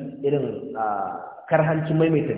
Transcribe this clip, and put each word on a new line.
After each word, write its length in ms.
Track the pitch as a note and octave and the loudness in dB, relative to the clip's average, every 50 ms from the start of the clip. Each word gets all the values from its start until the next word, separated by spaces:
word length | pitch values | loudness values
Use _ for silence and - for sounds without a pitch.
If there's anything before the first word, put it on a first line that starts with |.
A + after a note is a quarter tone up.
| - - - - C#3 | -6 -8 -8 -2 0
irin, 540 | C#3 C#3+ C#3+ B2+ A#2+ G#2+ F#2+ - - - | 2 2 2 0 -2 -4 -6 -8 -8 -4
ah, 640 | A2 A2 G#2+ G#2 G2 F#2+ F#2 F2 F2 - - - - - - | -2 -2 -2 -2 -2 -4 -4 -6 -8 -10 -12 -14 -16 -2 2
karhancin 480 | E3 D#3 D#3 D#3+ D#3+ D#3 D#3 - D#3 | 2 4 4 4 2 0 0 0 2
maimaita 380 | D#3 D#3+ D#3+ D#3+ D3 - - - | 4 4 4 4 2 2 0 -2